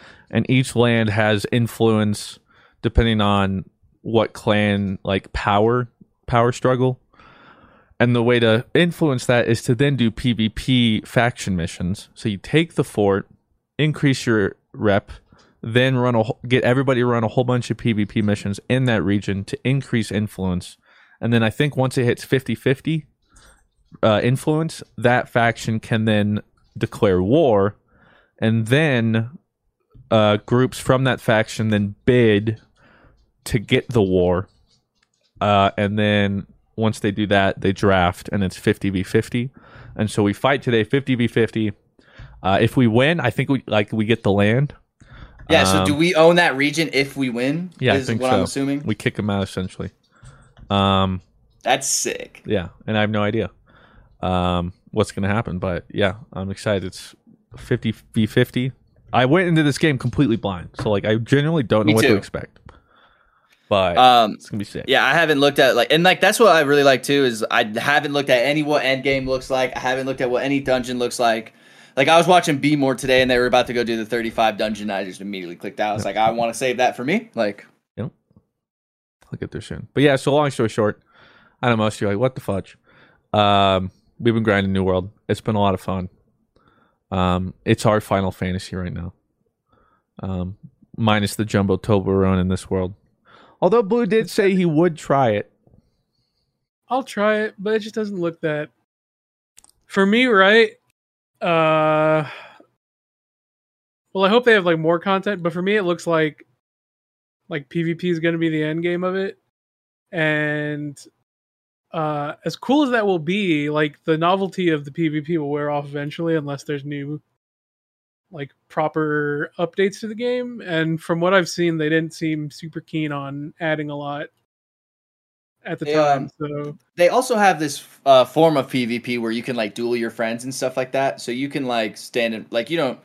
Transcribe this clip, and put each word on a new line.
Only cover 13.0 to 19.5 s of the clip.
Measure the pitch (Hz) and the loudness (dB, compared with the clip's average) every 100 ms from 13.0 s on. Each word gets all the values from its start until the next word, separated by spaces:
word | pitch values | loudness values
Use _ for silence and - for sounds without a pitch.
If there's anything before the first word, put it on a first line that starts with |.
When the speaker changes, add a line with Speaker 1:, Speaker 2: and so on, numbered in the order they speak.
| 101 98 - _ _ _ _ - | 0 0 -4 _ _ _ _ -2
Speaker 1:
increase | 151 139 147 131 - | -2 2 0 0 0
your | 110 95 - _ | 2 0 -4 _
rep, | - 107 98 - - _ _ _ _ | -4 2 2 0 -20 _ _ _ _
then | 113 117 131 131 | -2 2 2 2
run | 123 | 2
a | 117 | 2
wh-, | 107 - 120 | 0 -4 0
get | 127 | 2
everybody | - 127 135 127 | 2 2 2 2
to | 123 | 2
run | 117 | 0
a | 110 | 0
whole | - | 0
bunch | 123 123 - | 0 -2 -2
of | 117 | -4
P | 123 | -2
V | 107 101 | -2 -2
P | 113 | -2
missions | 104 104 101 98 - | 0 -2 -4 -6 -2
in | 123 127 | 0 0
that | 110 | 0
region | 80 101 98 98 | 0 0 -2 -6
to | 95 | -6